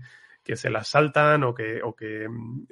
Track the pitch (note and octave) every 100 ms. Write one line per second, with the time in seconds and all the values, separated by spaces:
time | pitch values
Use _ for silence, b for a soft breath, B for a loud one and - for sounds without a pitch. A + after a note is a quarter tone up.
0 | B B B B - A#2 - A2 G#2+ C#3+
1 | D3+ D3+ D3+ D3+ C3 A#2+ A2 A2+ A#2 -
2 | A2 G#2+ G#2+ A#2 A#2 B2+ -